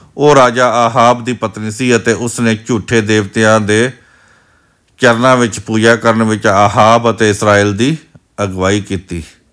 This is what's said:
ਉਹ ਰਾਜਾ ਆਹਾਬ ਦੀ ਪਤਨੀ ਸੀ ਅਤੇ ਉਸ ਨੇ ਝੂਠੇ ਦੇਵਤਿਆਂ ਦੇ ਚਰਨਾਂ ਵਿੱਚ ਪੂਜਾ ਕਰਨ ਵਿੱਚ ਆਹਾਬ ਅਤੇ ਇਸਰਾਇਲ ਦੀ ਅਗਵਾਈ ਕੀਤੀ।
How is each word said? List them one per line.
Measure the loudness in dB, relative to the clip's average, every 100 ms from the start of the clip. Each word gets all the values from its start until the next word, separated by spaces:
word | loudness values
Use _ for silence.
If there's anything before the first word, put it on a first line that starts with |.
| -20 -2
ਉਹ | 2
ਰਾਜਾ | 4 4 2 0
ਆਹਾਬ | 0 0 2 2 0
ਦੀ | -4
ਪਤਨੀ | -8 -8 -8 -12
ਸੀ | -6 0 0
ਅਤੇ | 0
ਉਸ | -4 -4 -4
ਨੇ | -4 -4 -4
ਝੂਠੇ | -6 -2 -4
ਦੇਵਤਿਆਂ | 0 -2 -2 -2 2 2
ਦੇ | 0 -2 -2 -6 _ _ _ _ _ _ _ _ _ -2
ਚਰਨਾਂ | 0 2 2 2
ਵਿੱਚ | 0 -4
ਪੂਜਾ | -6 0 2 2
ਕਰਨ | 0 0
ਵਿੱਚ | 0 0 0
ਆਹਾਬ | 2 2 4 4 4 2
ਅਤੇ | 0 0
ਇਸਰਾਇਲ | 0 2 2 2 0
ਦੀ | -2 -4 _ _ _ -8
ਅਗਵਾਈ | -8 -4 -2 -2
ਕੀਤੀ। | -4 -10 -10 -14 -14 _ _